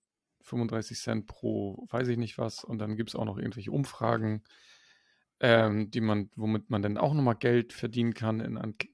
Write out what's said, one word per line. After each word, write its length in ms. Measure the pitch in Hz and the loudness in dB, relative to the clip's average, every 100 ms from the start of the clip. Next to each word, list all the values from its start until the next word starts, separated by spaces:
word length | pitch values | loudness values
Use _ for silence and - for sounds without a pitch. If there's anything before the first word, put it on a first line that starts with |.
| _ _ _ _ | _ _ _ _
fünfunddreißig 580 | - 123 117 113 110 117 | -8 -2 -2 -2 -6 -8
Cent 280 | - 113 104 | -4 -4 -4
pro 600 | - 113 107 101 95 247 | -6 -2 -2 -2 -6 -6
weiß 180 | 120 127 | -2 0
ich 80 | 120 | 0
nicht 220 | 113 - | -2 -4
was. 260 | 113 - | -6 -6
Und 140 | - 110 | -8 -6
dann 180 | 107 107 | -4 -4
gibt's 180 | 113 | -4
auch 120 | 123 110 | -4 -4
noch 100 | 101 | -4
irgendwelche 360 | 120 120 101 | -6 -6 -4
Umfragen, 680 | 147 135 - 113 117 110 107 - - - - _ _ _ _ _ _ | -2 -2 -2 0 2 0 -2 -6 -20 -20 -20 _ _ _ _ _ _
ähm, 500 | 127 113 110 104 107 | 6 6 6 2 0
die 100 | 113 | 0
man, 300 | 110 104 101 | 2 2 0
womit 360 | - 107 110 - | -4 0 0 0
man 100 | 107 | 0
dann 160 | 101 104 | 0 2
auch 160 | 143 | 2
nochmal 240 | 151 131 113 | 4 4 4
Geld 380 | 127 120 117 | 4 4 2
verdienen 400 | - 117 120 117 | -6 -6 0 0
kann, 260 | 110 110 110 | 0 -2 -2
in 160 | 110 107 | -4 -6
An-, 200 | 110 104 - | -6 -8 -10